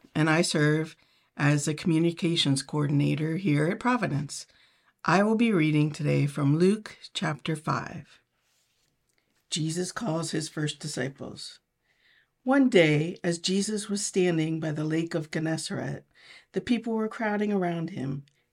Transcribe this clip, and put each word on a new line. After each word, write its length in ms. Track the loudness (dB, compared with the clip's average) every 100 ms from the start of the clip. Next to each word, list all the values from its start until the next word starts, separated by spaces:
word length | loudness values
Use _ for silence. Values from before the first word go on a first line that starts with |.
| _
and 160 | 0 2
I 120 | 2
serve 560 | 2 2 2 2 -2 -10 _ _ _ -2
as 320 | 2 2 0
a 40 |
communications 880 | -2 2 2 2 0 0 0 2 0
coordinator 760 | -2 -2 0 2 2 0 -2 -2
here 300 | 0 2 0
at 120 | 0
Providence. 680 | -2 0 0 -2 -4 -10 -16 _ _ _ _ _ 2
I 180 | 4
will 120 | 4 2
be 180 | 2
reading 380 | 4 4 4 2
today 340 | 0 0 2 0
from 320 | 2 2 4
Luke 400 | 4 2 -4 -18 -14
chapter 420 | -6 -4 -4 -6 -4
five. 640 | -4 -4 -6 -12 -16 _ _ _ _ _ _ _ _ _ _ _ _ _ _
Jesus 440 | -4 -4 -4 -6
calls 380 | -6 -4 -4 -4
his 180 | -4 -6
first 300 | -4 -6 -6
disciples. 800 | -8 -6 -8 -8 -14 -14 -16 -18 _ _ _ _ _ _ _ _
One 240 | 2 4 6
day, 520 | 6 6 4 0 -2
as 140 | -4 -2
Jesus 500 | 0 0 0 -4 -4
was 160 | -4 -2
standing 540 | 2 2 2 0 -2
by 120 | -4
the 120 | -4
lake 320 | -2 -2 -2 -4
of 160 | -4
Gennesaret, 720 | -4 -2 -4 -4 -6 -6 -8 -14 _ -20 -20 _
the 100 | -6
people 320 | -2 -2 -2
were 140 | -2 -4
crowding 460 | -4 -4 -2 0
around 380 | 0 0 -2 -6
him 340 | -6 -6 -8 -12 _ _